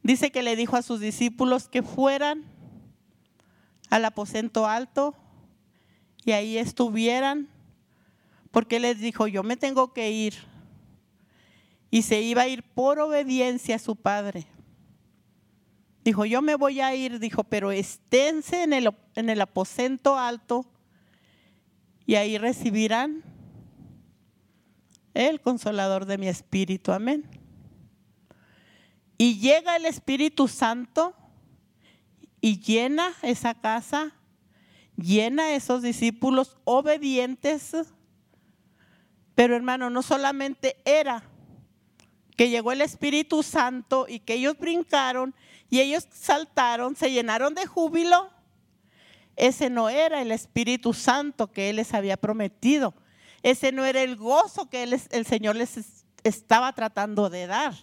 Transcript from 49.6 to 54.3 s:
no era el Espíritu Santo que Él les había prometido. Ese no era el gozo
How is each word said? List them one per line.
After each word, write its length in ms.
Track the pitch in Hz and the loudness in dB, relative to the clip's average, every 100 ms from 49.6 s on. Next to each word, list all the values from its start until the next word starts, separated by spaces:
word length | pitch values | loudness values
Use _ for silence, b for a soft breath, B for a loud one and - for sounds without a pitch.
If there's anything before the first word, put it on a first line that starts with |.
| 269 | -2
no 180 | 240 220 | 0 0
era 320 | 269 320 302 | 2 0 0
el 120 | 240 | -2
Espíritu 640 | 220 - - 233 247 240 | -4 -4 -4 -2 0 -2
Santo 580 | - - 262 294 - 214 | 0 2 0 -2 -6 -6
que 180 | - 196 | -4 -4
Él 60 | 214 | -4
les 180 | 220 | -4
había 220 | 214 196 190 | -2 -2 -2
prometido. 760 | 208 220 202 _ 233 294 240 - b b b b | -2 -2 -4 _ 0 2 0 -6 b b b b
Ese 260 | - 254 269 | 0 2 0
no 140 | 262 | 0
era 180 | 262 262 | 0 0
el 140 | 262 240 | -2 -4
gozo 520 | 220 | 2